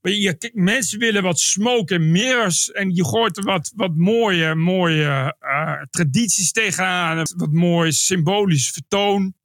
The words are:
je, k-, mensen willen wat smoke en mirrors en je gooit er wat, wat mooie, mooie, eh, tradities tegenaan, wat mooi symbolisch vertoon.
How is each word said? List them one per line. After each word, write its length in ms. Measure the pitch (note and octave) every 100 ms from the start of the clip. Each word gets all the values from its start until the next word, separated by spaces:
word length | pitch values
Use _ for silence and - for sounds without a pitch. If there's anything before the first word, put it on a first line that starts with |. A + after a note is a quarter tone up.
je, 320 | F3+ G#3 G3 D#3+
k-, 120 | A#3
mensen 460 | A3+ F3+ B3+ G3 G#3+
willen 240 | A#3 G3+
wat 160 | F#3 D#3+
smoke 540 | - F#3+ A3+ A#3+ D#3+
en 180 | F3+ D#3+
mirrors 600 | E3+ B3+ B3+ G#3 E3 -
en 240 | - F#3+ F3
je 100 | E3
gooit 320 | A3+ A3+ F#3
er 60 |
wat, 280 | G3 F#3+ - G3+
wat 200 | F#3+ D#3+
mooie, 600 | F3+ A#3 A3 F3 D#3+ D#3+
mooie, 800 | E3+ F#3 F3 D#3 D3 C#3 C3+ -
eh, 340 | C3+ C#3 D#3+ D3 C#3
tradities 640 | - E3 D3+ A#3 - F3+
tegenaan, 680 | A3 G#3+ E3+ F#3 F3+ E3+ D#3+ D#3+ F3
wat 140 | D#3+
mooi 400 | D#3+ F3 E3+ D#3+
symbolisch 800 | D3+ - F#3 D3+ G3+ G3+ D3+ B2+
vertoon. 640 | - - G3+ G3+ G3+ F#3+ -